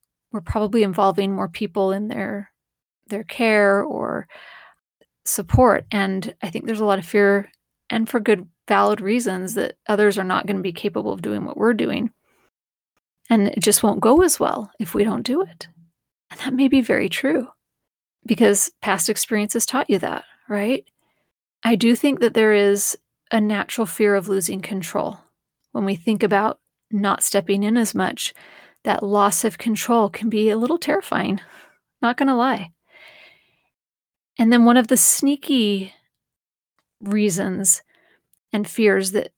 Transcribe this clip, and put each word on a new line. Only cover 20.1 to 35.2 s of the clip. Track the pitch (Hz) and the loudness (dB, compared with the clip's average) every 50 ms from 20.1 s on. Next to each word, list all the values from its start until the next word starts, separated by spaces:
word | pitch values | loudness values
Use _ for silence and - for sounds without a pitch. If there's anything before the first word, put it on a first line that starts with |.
| - - - _ _ _ _ | -6 -8 -10 _ _ _ _
right? | - 208 202 202 226 269 - - _ _ _ _ _ _ _ _ _ _ _ _ _ _ _ - | -6 -6 -4 -2 -2 -2 -4 -6 _ _ _ _ _ _ _ _ _ _ _ _ _ _ _ 0
I | 233 233 | 2 2
do | 180 233 233 240 | 4 4 4 4
think | - - 285 269 - | 4 2 0 2 2
that | 240 220 - | 0 2 4
there | 226 220 214 214 | 4 4 4 6
is | 202 202 202 202 202 - - - - _ _ _ _ _ - | 6 4 4 2 2 0 -4 -6 -8 _ _ _ _ _ -2
a | - 220 | 0 0
natural | 208 208 214 202 196 - - - 220 | 2 0 0 -2 -4 -6 -4 -4 -4
fear | - - - 214 208 202 | -4 0 0 2 2 2
of | 196 175 208 | 2 0 -2
losing | 190 196 165 - 190 190 | -2 -2 -2 -4 -6 -8
control. | - - 208 190 165 170 - - - - 202 - _ _ _ _ _ _ _ _ _ _ - | -8 -8 -8 -8 -8 -4 -4 -4 -4 -4 -6 -12 _ _ _ _ _ _ _ _ _ _ -6
When | 240 196 | -4 -4
we | 196 196 | -4 -4
think | 165 - 233 214 - - | -4 -2 -2 -2 0 0
about | 190 202 196 214 220 - _ _ _ _ _ _ - | 0 2 2 0 -2 -4 _ _ _ _ _ _ -6
not | 220 202 208 196 - - | -4 -2 0 0 0 0
stepping | - - - 196 190 - 196 196 202 | -2 -2 -2 -2 0 0 -2 0 0
in | 208 226 | 0 0
as | 240 226 - - | 0 0 0 -2
much, | 196 190 - - - - - - - - - - - - - _ _ - | -2 -4 -4 -4 -8 -10 -12 -12 -14 -20 -20 -20 -20 -20 -20 _ _ -4
that | 220 196 - 214 | -2 -2 -2 -2
loss | 196 202 208 202 208 208 - - | 0 2 2 2 2 2 0 -2
of | 214 208 | -4 -4
control | - - 233 214 208 - - 233 233 214 185 | -4 -4 -4 -4 -2 0 2 2 2 2 2
can | - - 208 226 | -2 -4 -4 -2
be | 220 214 214 220 | 0 2 2 2
a | 208 | 2
little | 226 233 254 330 | 0 0 -2 -2
terrifying, | 339 - 294 302 392 - - - - 208 - 196 196 - - - - - _ _ _ _ _ _ - | -2 -2 -2 -2 -2 -2 -2 -4 -4 -2 -2 -4 -6 -8 -14 -20 -20 -20 _ _ _ _ _ _ -4
not | - 233 247 | -2 -2 0
gonna | - 277 269 262 | 0 0 0 2
lie. | 233 240 269 240 - 180 165 _ _ _ _ _ - - - - - - - _ _ _ _ _ _ _ _ _ _ _ _ _ _ _ _ _ _ _ _ _ - | 2 2 0 -2 -4 -6 -12 _ _ _ _ _ -20 -20 -20 -20 -20 -20 -20 _ _ _ _ _ _ _ _ _ _ _ _ _ _ _ _ _ _ _ _ _ 2
And | 233 226 240 | 4 4 6
then | 240 226 | 6 6
one | 240 240 | 6 6
of | 254 226 | 6 4
the | 226 262 | 4 2
sneaky | 240 - - - - | 2 2 2 2 2